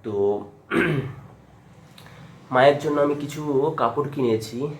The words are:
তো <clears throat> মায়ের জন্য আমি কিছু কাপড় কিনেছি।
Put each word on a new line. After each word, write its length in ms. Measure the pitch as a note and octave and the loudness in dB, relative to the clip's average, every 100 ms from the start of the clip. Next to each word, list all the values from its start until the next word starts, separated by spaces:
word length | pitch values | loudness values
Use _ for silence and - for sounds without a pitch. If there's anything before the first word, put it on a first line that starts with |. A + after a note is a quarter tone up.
তো 420 | A2+ G2+ G2+ G#2 - - - | -4 0 0 0 -6 -18 -4
<clears throat> 1800 | E3 E3+ C#3+ - - - - - - - - - - - - - - - | -2 0 -2 -4 -14 -20 -20 -20 -20 -20 -20 -20 -20 -20 -20 -20 -20 0
মায়ের 280 | B2+ C#3 C#3+ | 6 6 6
জন্য 220 | D3+ D3 | 0 2
আমি 140 | D3 D3 | 2 0
কিছু 580 | C#3 D#3 D3+ C3+ D3 D#3 | -6 -6 -2 0 0 0
কাপড় 320 | A#2 D3 C#3+ | -2 0 -4
কিনেছি। 580 | C#3+ B2 A2 - A#2 D3 | -2 0 0 -4 -8 -8